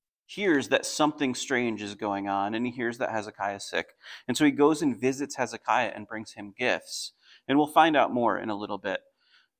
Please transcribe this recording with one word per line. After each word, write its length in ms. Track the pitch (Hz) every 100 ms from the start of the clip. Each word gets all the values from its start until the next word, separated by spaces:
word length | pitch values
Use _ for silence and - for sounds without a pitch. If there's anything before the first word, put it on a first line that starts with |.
| _ _
hears 440 | - - 202 143 123
that 180 | 135 -
something 480 | - 151 151 139
strange 480 | 127 - 127 120 104
is 120 | 104
going 340 | 101 107 98 98
on, 260 | 98 101
and 100 | 113
he 80 | 123
hears 240 | 120 117 117
that 120 | -
Hezekiah 460 | 113 104 - 101 98
is 80 |
sick. 240 | - 85 - _ - - -
And 100 | 123
so 80 | 151
he 40 |
goes 300 | 135 143 156
and 180 | 156 107
visits 360 | 127 135 143
Hezekiah 580 | - 120 113 - 113 113
and 120 | 110 104
brings 260 | 110 107
him 220 | - 104 95
gifts. 560 | 123 87 - - - _ _ - -
And 120 | 139
we'll 80 | 147
find 300 | 160 160 147
out 160 | 107
more 260 | 123 117 90
in 100 | 107
a 80 | 101
little 220 | 101 101
bit, 220 | 101 95 _ _ _ _ _